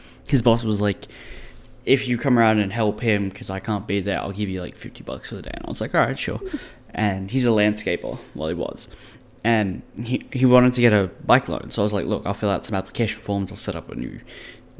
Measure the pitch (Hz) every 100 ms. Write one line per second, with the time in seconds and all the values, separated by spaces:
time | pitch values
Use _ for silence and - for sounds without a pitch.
0 | - - - 131 120 117 117 101 104 98
1 | - - - - - - - - - 127
2 | 113 120 139 123 113 107 98 113 107 107
3 | 117 101 98 - - 95 - 104 110 101
4 | 95 82 53 98 98 92 90 - - -
5 | - 65 - 101 - - - - 110 170
6 | 120 135 - - 381 294 - - - -
7 | 107 98 98 131 120 107 104 107 92 87
8 | 58 - - - 80 85 - - - -
9 | - - - - 117 110 98 92 - -
10 | 117 127 - 123 127 127 127 123 120 104
11 | 92 - - 127 - 73 - - 104 104
12 | 65 104 - 101 104 92 - 98 - -
13 | 113 - - 101 95 92 - 82 - -
14 | 60 50 - - - - - -